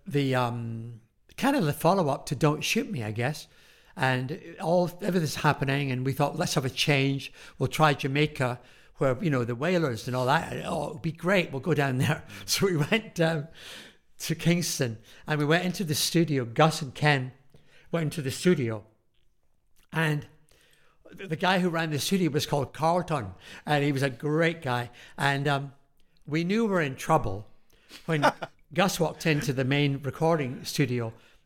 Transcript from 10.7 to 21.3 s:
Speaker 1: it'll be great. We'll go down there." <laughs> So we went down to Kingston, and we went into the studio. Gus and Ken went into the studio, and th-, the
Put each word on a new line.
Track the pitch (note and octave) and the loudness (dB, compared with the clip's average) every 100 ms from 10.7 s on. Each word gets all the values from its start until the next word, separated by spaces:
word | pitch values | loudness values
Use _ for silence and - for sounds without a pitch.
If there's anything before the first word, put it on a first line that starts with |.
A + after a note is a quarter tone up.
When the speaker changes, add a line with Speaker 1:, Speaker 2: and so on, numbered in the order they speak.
| - D3 | -4 -6
Speaker 1:
it'll | C#3+ | -6
be | E3 | -6
great. | - E3+ G3 E3+ | -4 0 2 2
We'll | C3+ | -2
go | D3 | 0
down | D3+ C#3 B2+ | 2 2 2
there." | A#2 D3 - | 0 0 -6
<laughs> | - - | -12 -4
So | - G3 | 0 2
we | E3 | 2
went | C#3+ A3 A3 | 2 0 -2
down | - E3 D#3+ C#3+ - - - - - _ - | 0 0 0 -6 -12 -18 -18 -20 -20 _ -10
to | - | -6
Kingston, | D#3+ E3 F3 E3+ - B2+ G#2+ - - - | -2 2 2 0 -2 -2 -4 -14 -14 -4
and | D3+ | 0
we | D3 | 2
went | E3+ | 2
into | F3+ F3 | 2 -4
the | F3 | -2
studio. | C#3+ - E3 E3 C#3 | -2 0 2 2 0
Gus | A#2 A#2 D3+ D#3 | 0 4 4 4
and | C3+ | -6
Ken | - D3+ C#3+ B2+ - - - - - - | 0 2 2 0 -10 -20 -20 -20 -20 -6
went | E3+ | -2
into | D#3 - | -2 -4
the | C3 | -6
studio, | - F3+ E3+ A#2 A2 - _ _ _ _ _ _ _ _ _ _ | 0 2 2 2 -6 -10 _ _ _ _ _ _ _ _ _ _
and | D3+ D#3+ D3 A2 - _ _ _ _ _ _ - - | -2 0 -2 -6 -18 _ _ _ _ _ _ -20 -16
th-, | |
the | F#3+ | -8